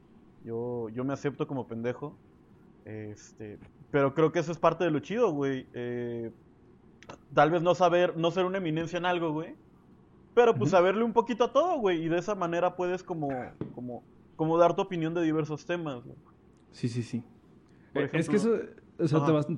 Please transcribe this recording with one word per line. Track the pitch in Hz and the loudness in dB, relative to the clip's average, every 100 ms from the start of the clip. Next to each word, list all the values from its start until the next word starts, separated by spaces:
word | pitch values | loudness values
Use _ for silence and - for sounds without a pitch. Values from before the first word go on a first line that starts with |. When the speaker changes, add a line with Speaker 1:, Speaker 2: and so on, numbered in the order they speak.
| _ - - - | _ -20 -20 -18
Speaker 1:
Yo, | 113 113 120 120 113 | -8 -6 -4 -6 -6
yo | 113 131 | -6 -4
me | |
acepto | 139 147 123 147 | -4 -4 -4 -6
como | 139 113 | -6 -8
pendejo. | 113 120 123 147 185 _ _ _ - - _ - | -6 -6 -6 -10 -14 _ _ _ -20 -20 _ -14
Este, | 107 107 104 - - 107 101 - - - | -12 -12 -14 -18 -16 -16 -16 -20 -20 -2
pero | 147 139 | 2 2
creo | 139 156 | 4 2
que | 170 | 2
eso | 160 | -2
es | 165 | 0
parte | 170 160 | 0 2
de | 180 | 0
lo | 147 | 0
chido, | 139 208 233 | -2 0 0
güey. | 147 139 131 - | 0 -2 -4 -8
Eh, | 120 120 120 120 117 117 - _ _ _ - - - - - - | -10 -6 -6 -6 -6 -8 -12 _ _ _ -20 -20 -20 -20 -20 -4
tal | 139 151 | 2 4
vez | 170 | 4
no | 165 170 | 2 4
saber, | 180 175 175 165 | 4 4 2 2
no | 165 | -2
ser | 170 185 | 0 -2
una | 196 | -2
eminencia | 175 156 165 175 | -2 -4 -4 -4
en | 180 | -2
algo, | 175 165 | 0 -2
güey. | 151 175 302 _ _ _ - _ _ - - | -4 -8 -14 _ _ _ -20 _ _ -2 4
Pero, | 240 226 | 6 6
pues, | 202 | 4
Speaker 2:
Ujú. | 190 | 4
Speaker 1:
saberle | 180 196 | 4 4
un | 233 | 0
poquito | 214 226 226 240 | 2 0 2 2
a | |
todo, | - 359 330 | 2 2 2
güey. | 202 175 160 | 0 0 0
Y | |
de | 170 | -2
esa | 175 | -2
manera | 202 175 170 180 175 | -4 -2 0 0 0
puedes | 180 180 | -4 -4
como, | - 175 143 131 120 - - - | -6 -6 -6 -6 -8 -10 -12 -10
como, | 123 117 - - - - | -12 -12 -16 -20 -14 -4
como | 160 165 | 0 4
dar | 170 170 | 4 4
tu | |
opinión | 196 175 160 | -2 -2 -2
de | 170 | 0
diversos | 160 156 151 151 - | 0 0 -2 -6 -6
temas, | 175 160 127 | -6 -6 -10
güey. | 127 131 - _ _ _ _ | -12 -20 -20 _ _ _ _
Speaker 2:
Sí, | - 123 | -8 -6
sí, | 117 | -4
sí. | 113 117 - - _ - _ - - | -6 -8 -10 -20 _ -20 _ -20 -10
Speaker 1:
Por | 139 | -4
Speaker 2:
Eh, | 139 | -2
es | 160 165 | -2 0
que | 202 | 2
Speaker 1:
ejemplo | 214 208 | 2 0
Speaker 2:
eso... | - - - - | -2 -14 -16 -4
o | 165 | 0
sea, | 156 | 2
te | 143 | 4
Speaker 1:
Ajá. | |
Speaker 2:
vas, | 151 147 | 2 2